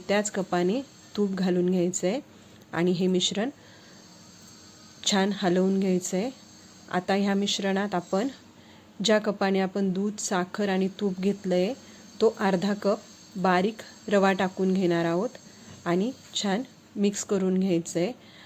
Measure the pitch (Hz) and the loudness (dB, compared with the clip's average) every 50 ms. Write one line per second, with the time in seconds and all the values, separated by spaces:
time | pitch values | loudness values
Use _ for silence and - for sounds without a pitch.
0 | 185 - 196 208 208 - - 202 180 - 180 175 180 180 214 269 269 - - - | 0 0 0 0 0 -2 -4 -4 -4 -2 0 0 0 0 0 -2 -4 -8 -14 -20
1 | - - - 208 208 196 190 185 185 185 180 180 180 180 185 180 170 185 180 - | -20 -8 -4 -2 -2 -2 0 0 0 0 2 2 2 2 2 2 0 0 -2 -2
2 | - 180 220 294 - - - - - - - - - - - 160 175 180 180 165 | -2 -2 -2 -4 -6 -10 -18 -20 -20 -20 -20 -20 -16 -8 -4 0 0 0 2 2
3 | 190 185 185 185 185 - 180 196 226 277 - - - - - - - - - - | 2 0 2 0 0 -2 -2 -2 -4 -4 -6 -10 -18 -20 -20 -20 -20 -20 -20 -20
4 | - - - - - - - - - - - - - - - - - - - - | -20 -20 -20 -20 -20 -20 -20 -20 -20 -20 -20 -20 -20 -20 -20 -20 -20 -20 -14 -6
5 | - - 202 190 190 208 196 196 202 175 175 185 185 190 196 190 196 190 185 180 | -2 0 2 2 2 0 0 0 0 2 2 4 2 2 2 2 2 2 2 0
6 | 180 - 190 180 220 269 - - - - - - - - - - - - - 180 | 0 -2 -4 -4 -4 -4 -6 -12 -18 -20 -20 -20 -20 -20 -20 -20 -10 -6 -6 -4
7 | 180 - 190 202 196 202 196 196 202 202 - - 196 196 190 196 208 202 196 175 | -2 0 0 2 2 2 0 0 0 -2 -2 -2 0 0 0 0 -2 -2 -2 -4
8 | 175 - 190 190 240 277 - - - - - - - - - - - - - - | -4 -2 -2 -2 -2 -4 -6 -10 -18 -20 -20 -20 -20 -20 -20 -20 -20 -16 -8 -2
9 | 185 220 214 214 214 214 202 - 202 196 196 196 190 185 - 202 196 190 180 190 | 2 2 2 2 2 0 -2 0 0 2 2 2 0 0 -2 -2 -2 0 0 -2
10 | 202 214 202 - - - 214 180 180 180 - - 208 196 190 185 190 190 190 - | -2 -4 -4 -6 -4 -2 -2 -2 -2 -2 -4 -4 -2 0 0 0 0 -2 -2 -2
11 | 208 196 185 190 185 202 196 196 - 185 180 180 180 214 277 - - - - - | -4 -4 -2 0 -2 -2 -2 -2 -2 0 0 2 2 0 -2 -6 -12 -20 -20 -20
12 | - - - - 220 214 214 - 208 196 190 175 190 202 202 202 - 196 214 208 | -20 -16 -2 0 2 2 2 2 0 0 2 2 0 0 -2 0 0 -2 -2 -2
13 | - - - - - - - 190 180 185 180 180 185 226 220 - - - - - | -4 -12 -20 -20 -20 -12 -6 -2 2 2 4 4 2 0 -2 -6 -12 -20 -20 -14
14 | - 208 202 202 190 190 190 190 196 185 190 - 190 190 190 190 185 175 175 170 | -4 0 2 4 4 4 2 2 0 -2 -2 0 0 2 2 2 2 2 2 2
15 | 170 170 170 180 220 262 - - - - - - - - - - - 175 170 185 | 2 0 0 0 -2 -4 -6 -12 -20 -20 -20 -20 -20 -20 -18 -8 -2 0 0 0
16 | 202 254 262 - - - - - - 202 190 226 262 - - - - - - 208 | 0 -2 -4 -8 -12 -10 -6 -4 -2 0 0 -2 -4 -6 -14 -20 -20 -10 -4 0
17 | 202 202 202 - - - 208 190 190 185 185 185 190 196 170 170 170 - - 170 | 0 0 0 -2 -2 -2 0 0 2 2 2 2 2 2 2 0 0 -2 -2 -2
18 | 175 226 254 - - - - - - | -2 -2 -4 -8 -14 -20 -20 -20 -20